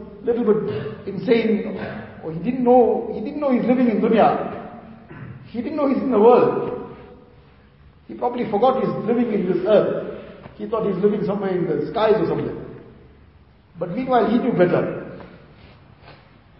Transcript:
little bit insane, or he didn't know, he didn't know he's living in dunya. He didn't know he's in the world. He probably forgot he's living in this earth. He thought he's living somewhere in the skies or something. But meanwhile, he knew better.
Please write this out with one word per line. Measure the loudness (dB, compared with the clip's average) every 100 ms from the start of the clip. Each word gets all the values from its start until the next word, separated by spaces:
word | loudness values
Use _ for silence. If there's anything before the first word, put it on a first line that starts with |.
| -14 -6
little | -2 0 2
bit | 2 0 -6 -6 -10 -10
insane, | -4 2 2 2 0 -2 -8 -10 -10 -14 -12
or | -10
he | -6
didn't | -4 0
know, | 4 6 6 2 -4
he | -8
didn't | -8 -4
know | 0
he's | 2 2
living | 2 2
in | 2
dunya. | 2 4 4 2 -4 -10 -14 -16 -20 -20 -20 -18 -16 -18 -12
He | -8
didn't | -6 -2
know | 0
he's | 0
in | 2
the | 6
world. | 8 8 6 2 -4 -6 -10 -16 -20 -20 -20 -20 -20 _ _ _ -20 _ -18
He | -6
probably | -4 -4 -2
forgot | 2 2 2
he's | -2 -2 -2
living | 0 0
in | 0 0
this | 0 4
earth. | 4 4 -2 -8 -12 -16 -20 -20 -12
He | -6
thought | -2 -2
he's | 2
living | 2 2 -2
somewhere | -2 -2
in | -2 -2
the | -2 -4
skies | 0 2 2
or | 0
something. | -2 -4 -8 -12 -16 -20 -20 -20 -20 -20 -20 _ _ _ -10
But | -8
meanwhile, | -4 0 2 4
he | 2
knew | 2
better. | 2 4 2 -2 -6 -12 -16 -18 -20 -20 -20 -20 -20 -20 -20 -20 -20 -20 -20 _